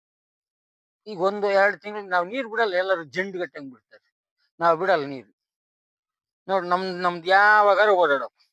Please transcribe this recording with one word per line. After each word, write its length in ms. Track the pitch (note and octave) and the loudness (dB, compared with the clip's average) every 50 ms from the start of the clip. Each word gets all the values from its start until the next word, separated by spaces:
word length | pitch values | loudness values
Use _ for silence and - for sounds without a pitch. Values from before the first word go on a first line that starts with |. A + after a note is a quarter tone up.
| _ _ _ _ _ _ _ _ _ _ _ _ _ _ _ _ _ _ _ _ - G#3+ | _ _ _ _ _ _ _ _ _ _ _ _ _ _ _ _ _ _ _ _ -18 -14
ಈಗ 140 | G#3+ F3 | -8 -2
ಒಂದು 260 | F3 F#3+ G3+ G#3 G3 G#3 | -2 -2 -2 -2 -2 0
ಎರಡು 260 | G3 G3 G3 G3+ G3+ D#3+ | 2 2 2 2 0 -2
ತಿಂಗಳು 240 | - G#3 G#3 G#3+ | -10 -12 -12 -12
ನಾವ್ 260 | G3+ F#3+ F3+ F3+ F3 F3+ | -8 -4 -2 -2 -2 -2
ನೀರ್ 200 | G#3+ C4 B3+ A3+ | -6 -8 -8 -6
ಬಿಡಲ್ಲ, 260 | G#3 A3+ A#3 G#3 F3+ | -4 -2 -2 0 0
ಎಲ್ಲರೂ 300 | F3+ F#3 F#3+ F#3+ E3+ E3 | -2 0 0 -2 -4 -4
ಜಂಡು 360 | C#3+ A#2 F3+ F#3+ G3+ F#3+ F3+ | -10 -8 -6 -6 -6 -6 -8
ಗಟ್ಟಂಗ್ 320 | F3+ D3 - D#3 C#3+ C3+ | -10 -10 -12 -14 -16 -18
ಬಿಡ್ತಾರೆ. 420 | B2 A2 _ _ _ G#2 _ _ _ _ _ _ _ _ _ _ _ - | -18 -20 _ _ _ -20 _ _ _ _ _ _ _ _ _ _ _ -2
ನಾವ್ 200 | E3+ E3+ E3 D#3+ | 0 0 0 0
ಬಿಡಲ್ಲ 260 | F3+ F#3 F#3 E3 C#3+ | 2 0 0 0 0
ನೀರು. 260 | C#3 C#3 C3 G#2+ G#2 _ _ _ _ _ _ _ _ _ _ _ _ _ _ _ _ _ _ _ _ _ _ _ - | -6 -10 -14 -16 _ _ _ _ _ _ _ _ _ _ _ _ _ _ _ _ _ _ _ _ _ _ _ _ -4
ನೋಡ್, 180 | F#3+ G3 F3 | -2 -2 0
ನಮ್-, 360 | F3 F3+ F3+ F#3+ F#3+ F3+ F3 | 0 -2 -2 -2 -4 -6 -2
ನಮ್ದು 260 | F#3 F3+ F3 F3 D#3+ F3+ | -2 -2 -2 -2 -2 2
ಯಾವಾಗಾರು 640 | F#3 G3 G#3 G#3 G#3+ G#3+ G#3 G3+ G3 F3+ G#3 G#3+ | 4 4 6 6 6 6 6 4 4 4 4 4
ಓಡಾಡೋ 380 | G3+ F3+ F3 D3+ C#3+ C3+ B2 A2 _ _ _ _ | 4 4 4 2 2 0 -2 -6 _ _ _ _